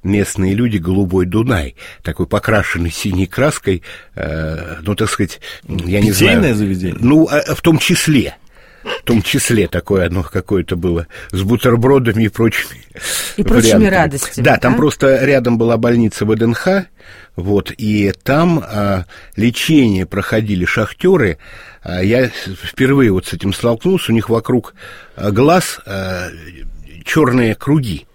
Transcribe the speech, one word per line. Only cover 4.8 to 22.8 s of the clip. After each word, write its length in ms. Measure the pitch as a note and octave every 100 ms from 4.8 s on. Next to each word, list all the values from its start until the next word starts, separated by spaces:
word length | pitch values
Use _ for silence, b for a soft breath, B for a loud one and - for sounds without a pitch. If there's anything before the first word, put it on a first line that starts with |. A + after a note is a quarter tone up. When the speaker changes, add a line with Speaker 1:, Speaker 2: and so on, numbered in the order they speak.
Speaker 1:
ну, 140 | E2 G#2
так 120 | A2
сказать, 300 | - G2+ - B B -
я 320 | - F2 G2
не 100 | G#2+
знаю. 280 | G2 - A#3
Speaker 2:
Питейное 160 | E3+
заведение? 420 | G#2+ G#2 F#2+ F2+ -
Speaker 1:
Ну, 280 | A#2+ D3+ -
а, 240 | D3 -
в 60 | C3+
том 180 | - D#3+
числе. 580 | - F3+ - D3 D2+ - - B B B
В 220 | B B
том 180 | - A#2
числе 460 | - C#3+ - A2+ F#2
такое 400 | F2 - G2 E2+
оно 160 | F2+
какое-то 500 | F2 G2 - G2 E2+
было, 320 | F2+ F2+ E2+ E2 B B
с 100 | F#2
бутербродами 840 | F#2+ A#2+ B2+ A#2+ B2 C#3 A#2+ A2
и 40 | A2
прочими 520 | - A2+ - - - - - B B B -
Speaker 3:
И 80 |
прочими 300 | G#3 A#3+ A3+
Speaker 1:
вариантами. 120 | G#3+ G#3
Speaker 3:
радостями, 500 | F#3+ D#3+ C#3 - -
Speaker 1:
Да, 120 | C3 B2
там 140 | B2
Speaker 3:
да? 60 | B2
Speaker 1:
просто 460 | D3 - C#3 C3
рядом 320 | C3 C#3 A#2+ A#2
была 200 | A2+ A2+
больница 480 | A2+ A#2+ A2+ - G#2
В 80 |
Д 100 | A2 A2+
Н 80 |
Х, 320 | A#2 - G3 F#3 _ B B B -
вот, 360 | F2 G2+ - -
и 340 | G#2+ G#2 G2+ -
там, 360 | - C#3+ E3+ E3
а, 400 | - G#2 G2+ F#2+ F2 B B -
лечение 680 | A2+ A#2 - D#3 A#2+ F#2+
проходили 600 | F2+ G2 - A2 A2 F#2+
шахтёры. 760 | F2 - G#2+ - F3+ F#3 A2 D#2 B B B B
А, 180 | - F2+
я 220 | F#2+ A#2+ B2+
с-, 40 | - - F#2+
впервые 480 | - -